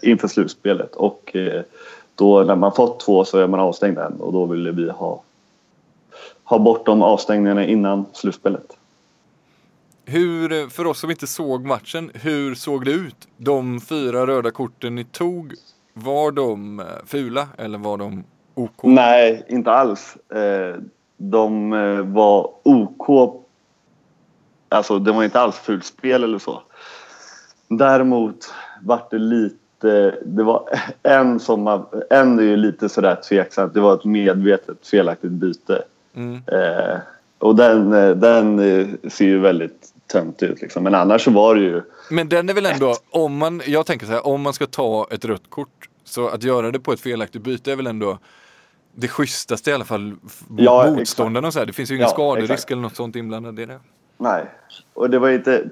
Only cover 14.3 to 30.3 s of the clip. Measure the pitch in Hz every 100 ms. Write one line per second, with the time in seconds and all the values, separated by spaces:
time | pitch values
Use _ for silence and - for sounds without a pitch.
14.3 | 135 117 - 120 - 123 120 120 - 175
15.3 | 180 156 - _ _ _ - 123 143 151
16.3 | 143 127 104 104 104 85 82 - 143 123
17.3 | 127 143 - 110 104 104 104 101 95 -
18.3 | _ _ - 117 - 123 131 120 123 117
19.3 | 110 - 123 113 117 127 101 - - _
20.3 | 107 104 98 92 87 - _ _ - 95
21.3 | 113 107 107 104 107 101 101 98 101 104
22.3 | 101 - - 147 131 101 - - 139 123
23.3 | - _ _ _ _ _ _ _ _ _
24.3 | _ _ _ - 107 104 101 101 110 107
25.3 | 123 117 - - 98 - - 131 127 117
26.3 | 101 - - - _ - - - - -
27.3 | - _ _ - 113 139 135 131 120 110
28.3 | - - - - - 95 117 - 110 110
29.3 | 117 104 - _ _ 107 104 98 - -